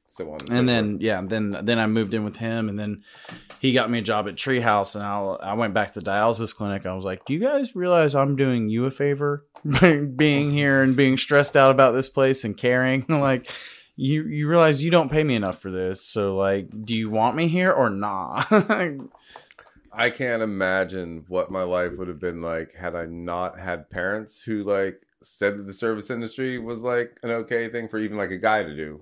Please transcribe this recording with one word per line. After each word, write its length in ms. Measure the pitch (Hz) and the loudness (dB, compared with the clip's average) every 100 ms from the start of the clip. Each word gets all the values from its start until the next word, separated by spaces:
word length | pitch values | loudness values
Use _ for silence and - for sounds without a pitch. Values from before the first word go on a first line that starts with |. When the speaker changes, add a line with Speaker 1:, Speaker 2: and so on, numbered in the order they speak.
| _ | _
Speaker 1:
so 160 | - 80 | -14 -12
on 80 | 78 | -10
and 100 | - | -4
Speaker 2:
And 0 | |
Speaker 1:
so 140 | 123 | 0
Speaker 2:
then, 260 | 123 117 107 | 2 2 0
Speaker 1:
forth. 80 | 101 | -2
Speaker 2:
yeah, 180 | 107 95 | -2 -2
then, 260 | 95 110 104 92 | -2 -4 -4 -4
then 160 | 107 117 | -2 0
I 80 | 107 | 2
moved 260 | 113 101 | 0 0
in 120 | 110 | -2
with 140 | 104 - | -4 -6
him, 300 | 113 113 107 | -6 -4 -4
and 80 | 101 | -6
then 280 | 104 101 - - - - - - | -8 -10 -14 -20 -20 -20 -20 -4
he 120 | 131 | 0
got 160 | 123 113 | 2 2
me 100 | 117 | 0
a 20 | |
job 240 | 101 107 101 | 0 -2 -2
at 80 | |
Treehouse, 640 | - 135 123 117 104 98 104 | -4 -2 0 4 2 2 -4
and 80 | |
I, 140 | 101 101 98 - 98 | -6 -4 -4 -4 -4
I 20 | |
went 220 | 107 113 | -2 -2
back 180 | 98 101 | 0 -2
to 60 | 104 | -4
the 100 | 92 | -4
dialysis 420 | 101 110 110 113 - | 0 2 0 -4 -6
clinic. 300 | 104 98 92 | -6 -4 -6
I 80 | |
was 100 | 95 | -6
like, 200 | 95 95 - | -6 -8 -4
"Do 80 | |
you 60 | 156 | -2
guys 360 | 247 285 247 180 | 0 -2 -4 -2
realize 400 | 180 170 151 139 | 2 4 4 2
I'm 180 | 139 | 2
doing 340 | 135 135 120 107 | 2 2 2 0
you 180 | 110 131 | 0 -2
a 40 | |
favor 560 | - 143 139 143 143 _ - | 0 -2 0 -2 -4 _ -8
<laughs> 80 | |
by 340 | 156 139 180 147 143 | -2 4 6 6 0
being 440 | 127 151 143 147 | 2 4 4 2
here 320 | 147 143 135 | 2 4 4
and 140 | 135 131 | 4 6
being 220 | 135 131 | 4 4
stressed 380 | - 143 139 147 | 4 4 6 6
out 140 | 135 | 8
about 220 | 131 131 | 8 6
this 160 | 123 131 | 6 0
place 340 | 139 135 135 | 2 4 2
and 140 | 110 - | -2 0
caring? 480 | 123 123 131 135 127 | 2 4 4 0 2
<laughs> 20 | |
Like, 400 | 156 139 127 - - - - _ | 2 2 0 -2 -16 -16 -20 _
you, 300 | - 135 156 | -4 -2 0
you 240 | 156 147 147 | -2 -2 4
realize 340 | 170 160 139 | 6 6 6
you 80 | 165 | 4
don't 200 | 170 139 | 4 4
pay 120 | 156 | 2
me 120 | 151 117 | 2 2
enough 240 | 98 87 | 0 -4
for 100 | 95 | -6
this, 300 | 92 92 95 | -4 -2 -4
so, 300 | - 110 98 95 | -6 -2 0 2
like, 320 | 98 98 90 107 | 2 0 -4 -10
do 120 | 110 113 | -4 -4
you 140 | 110 | -2
want 260 | 107 117 143 | 0 0 2
me 100 | 165 | 0
here 240 | 180 185 | 2 2
or 200 | - 117 | 2 2
not?" 560 | 98 104 95 69 104 - | 0 -4 -4 -6 -6 2
<laughs> 480 | 214 208 214 175 139 - - - - - - - _ _ | 2 2 0 -2 -6 -14 -20 -20 -20 -20 -20 -20 _ _
Speaker 1:
I 180 | 110 120 | -2 -2
can't 320 | 117 127 117 | 0 -2 -2
imagine 840 | 110 98 92 95 90 92 85 82 87 | -2 -2 0 0 -2 -4 -8 -10 -6
what 220 | 90 85 | -4 -2
my 120 | 95 | -2
life 300 | 90 90 90 90 | -2 -2 -2 -4
would 120 | 90 | -10
have 120 | 78 | -6
been 200 | 87 85 | -6 -6
like 300 | 85 82 82 | -6 -6 -8
had 200 | - 87 | -10 -8
I 120 | 85 82 | -8 -8
not 520 | 85 85 87 90 90 | -10 -6 -4 -6 -8
had 320 | 90 85 76 | -8 -8 -8
parents 500 | 90 92 107 107 - | -6 -4 -4 -8 -14
who, 220 | - 107 | -8 -4
like, 400 | 101 101 98 90 _ _ | -2 0 -2 -6 _ _
said 360 | - - 101 101 | -18 -4 -4 -4
that 80 | 98 | -10
the 60 | |
service 380 | 95 113 107 107 | -6 -4 -4 -6
industry 480 | 120 113 131 131 123 | -8 -8 -8 -6 -6
was, 240 | 113 117 | -8 -8
like, 360 | 120 120 120 - | -4 -2 -4 -6
an 60 | 117 | -6
okay 380 | 117 110 117 113 | -6 -4 -4 -4
thing 200 | 117 113 | -8 -6
for 100 | 110 | -4
even, 180 | 107 104 | -4 -4
like, 140 | 95 | -6
a 60 | 92 | -2
guy 240 | 107 107 | 0 0
to 140 | 82 73 | -2 -8
do, 240 | 78 76 | -10 -12